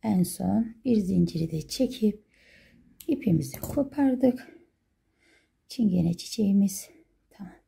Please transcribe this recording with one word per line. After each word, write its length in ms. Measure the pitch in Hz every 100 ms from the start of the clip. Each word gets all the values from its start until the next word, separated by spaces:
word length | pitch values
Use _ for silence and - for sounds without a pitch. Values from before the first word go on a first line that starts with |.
en 200 | 226 190
son 520 | 175 - 185 202 233 - 269
bir 120 | 220
zinciri 540 | 185 185 170 170 160
de 100 | 160
çekip 640 | - - 254 - 214 202 _ _ _ - _ _ _ _ -
ipimizi 520 | 294 214 160 - -
kopardık. 1000 | - - 277 - 277 254 262 247 - - _ _ _ _ _ _ _ _ _ _ _
Çingene 460 | - 220 180 165
çiçeğimiz 760 | 175 - - 202 196 196 - - - _ _ _
tamam. 240 | _ 185 -